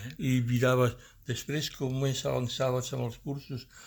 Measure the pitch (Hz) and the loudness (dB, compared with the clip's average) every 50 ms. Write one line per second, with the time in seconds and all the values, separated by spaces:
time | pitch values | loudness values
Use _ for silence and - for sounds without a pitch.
0 | 104 123 - - - 131 127 127 120 117 123 120 127 127 127 127 123 117 117 - | -10 -10 -8 -4 0 2 2 2 4 2 4 4 6 6 6 6 4 4 2 -2
1 | - - - - - - 120 - - - 143 151 151 - - - 139 127 127 135 | -10 -20 -20 -14 -8 -6 -6 -6 -4 -4 -2 -2 -2 -4 -4 -4 -4 -2 0 0
2 | 139 135 131 - - 143 131 127 127 120 - - 131 131 127 127 123 - 135 127 | 0 0 0 0 -2 -2 0 0 -2 -2 -2 0 0 0 0 0 -2 -4 -4 -4
3 | 120 117 117 - - 143 139 143 - - 139 120 - - - - - | -4 -4 -6 -6 -8 -8 -8 -8 -8 -8 -10 -10 -10 -12 -18 -20 -20